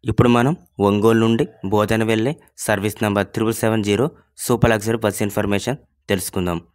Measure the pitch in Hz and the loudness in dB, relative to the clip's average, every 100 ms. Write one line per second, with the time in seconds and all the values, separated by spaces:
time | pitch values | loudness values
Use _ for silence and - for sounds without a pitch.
0 | 110 107 120 120 123 180 _ - 101 104 | -4 2 4 4 2 -2 _ 0 2 4
1 | 110 113 113 113 147 - 98 104 104 110 | 2 4 2 0 -2 -6 -2 0 0 0
2 | 110 110 113 160 _ - - 104 104 - | 0 0 -2 -6 _ -12 -4 -2 -2 -2
3 | 107 101 98 - 113 113 113 110 101 101 | -2 0 -2 -2 -2 0 0 0 0 0
4 | 139 - _ - - 123 139 110 107 113 | 0 -4 _ -14 -2 2 2 2 0 -2
5 | 110 98 107 - 101 101 - 135 _ _ | -2 -2 -4 -4 -2 -2 -4 -8 _ _
6 | - 98 92 - 90 85 - | -6 -4 -4 -6 -4 -6 -8